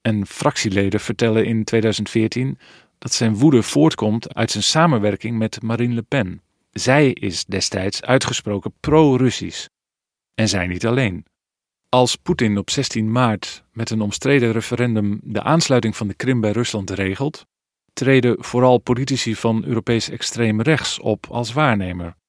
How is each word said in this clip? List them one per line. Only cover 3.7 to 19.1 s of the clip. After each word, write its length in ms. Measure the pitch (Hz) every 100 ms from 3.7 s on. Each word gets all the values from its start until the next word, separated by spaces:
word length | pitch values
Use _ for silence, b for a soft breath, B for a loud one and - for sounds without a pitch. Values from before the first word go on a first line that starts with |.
| - 156 - 107 110 -
uit 160 | - 113
zijn 120 | 104
samenwerking 760 | 101 156 165 127 104 101 110 117
met 240 | 110 -
Marine 320 | 117 113 120
Le 80 | 117
Pen. 400 | 110 - 95 85 _ _ _
Zij 400 | - 117 135 143
is 340 | - 104 80
destijds 580 | - 95 - 98 95 -
uitgesproken 720 | - 131 - 123 - 101 - -
pro-Russisch. 840 | - 151 156 127 127 - 92 - - _ _ _ _ _ _
En 140 | - 110
zij 180 | 98 90
niet 200 | 90 113
alleen. 400 | 123 123 87 - _ _ _ _ _ _
Als 280 | 123 127 -
Poetin 420 | - 175 113 101
op 120 | -
zestien 420 | - 135 - 110
maart 520 | 117 123 107 - - _
met 180 | - 113
een 100 | 110
omstreden 520 | 104 - 131 143 120
referendum 680 | 113 110 120 120 110 104 104
de 200 | - 107
aansluiting 540 | - 160 160 127 113 -
van 120 | 104
de 60 |
Krim 260 | 101 120 127
bij 100 | 107
Rusland 400 | 107 120 110 95
regelt, 560 | 95 95 95 139 - _ _ _ _ _
treden 520 | - 123 135 123 110
vooral 340 | - 123 127 123
politici 560 | - 123 131